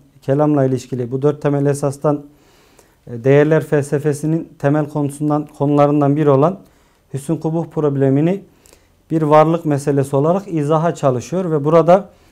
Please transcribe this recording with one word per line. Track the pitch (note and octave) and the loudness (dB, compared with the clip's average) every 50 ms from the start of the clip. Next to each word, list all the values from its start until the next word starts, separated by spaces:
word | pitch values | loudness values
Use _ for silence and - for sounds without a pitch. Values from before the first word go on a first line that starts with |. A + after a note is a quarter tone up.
| _ _ _ _ | _ _ _ _
kelamla | - C3+ C3+ D3 D3+ D3+ D3+ C#3+ C3 | -4 -2 0 2 2 2 2 2 2
ilişkili | C3 C3 B2 - - C3+ B2 B2 A#2 | 0 0 -4 -6 -6 -8 -8 -6 -6
bu | C3+ C3 | -4 -2
dört | C3+ D3 C#3+ C#3+ | -2 -2 -2 -2
temel | - D3 C#3+ C#3+ C#3+ | -4 -2 -2 0 0
esastan, | C#3+ C#3 C#3+ D3 C#3 C3+ - - D3+ D3 D3 - - _ _ _ _ _ _ _ _ _ _ _ _ _ _ - | -2 -2 -2 -4 -6 -6 -2 -2 -2 -2 -2 -6 -14 _ _ _ _ _ _ _ _ _ _ _ _ _ _ -18
e, | - A#2+ A#2 A#2 | -16 -10 -2 2
değerler | C3+ C#3 C#3+ D3 D3+ D#3+ D#3 C#3+ | 4 4 4 4 4 2 0 0
felsefesinin | - D#3 D3 C#3 C#3+ D#3 C#3 C#3+ D3+ C3+ C#3+ D#3+ D3+ D#3+ E3 - - - - | 0 -2 -2 -2 -2 -4 -2 -2 -2 -4 -2 -2 -4 -4 -4 -6 -10 -10 -4
temel | - C#3 D3 D3+ D3 D3 | -2 0 0 0 -2 -4
konusundan, | D3 D3+ C#3+ C#3 C#3 - D3+ D3+ D3 D3 C#3+ - - - | -4 -4 -4 -4 -6 -4 -4 -2 -2 -4 -4 -6 -6 -4
konularından | C#3+ C#3+ D3 D3 C#3+ C#3+ D3 D3 C#3+ C#3 C#3+ | -2 0 2 4 4 4 2 2 2 2 2
biri | D#3 D3+ D3 | 2 2 4
olan | C3+ C3+ D3 F3 F#3+ - - _ _ _ _ _ _ _ _ _ - | 4 4 2 2 -2 -4 -16 _ _ _ _ _ _ _ _ _ -12
hüsn | C#3 - - E3 | -10 -6 -6 -6
kubuh | D#3+ D#3+ D#3+ D#3+ E3+ D#3+ | -4 -4 -4 -4 -4 -6
problemini | D#3+ - D#3+ D3+ C#3+ C#3 C3+ C#3 C3+ C3+ C#3+ D#3 E3+ G3 G3 - - _ _ _ _ _ _ _ _ _ _ _ - | -6 -4 -2 -2 -2 0 0 0 2 2 2 0 0 -2 -4 -8 -16 _ _ _ _ _ _ _ _ _ _ _ -4
bir | D#3+ D#3+ | -4 -2
varlık | D#3 D3 D3+ D3+ D#3 D#3+ E3+ E3 E3 | 2 4 6 6 6 4 2 -2 -2
meselesi | D3+ D3 C3+ C#3+ D3+ C#3 C#3+ C3 - D3 | -2 -2 -2 -2 -2 0 -2 -2 -2 -2
olarak | C#3 C#3+ D#3+ F3+ G3 G3 G3 | 0 0 0 0 -2 -4 -6
izaha | E3+ D#3 C#3+ C#3+ D#3+ D#3 E3 E3+ E3 | -6 -4 -2 0 0 0 0 -2 -2
çalışıyor | - D3+ C3+ B2+ A#2+ - - E3+ F#3 F#3+ E3 | 0 0 0 0 -2 -4 -6 -6 -6 -4 -2
ve | D#3 D3 C#3 | -4 -2 0
burada | D3+ E3 E3 D#3 F3 F3+ G3+ G3 - _ _ _ _ | 2 4 4 6 6 4 4 2 -4 _ _ _ _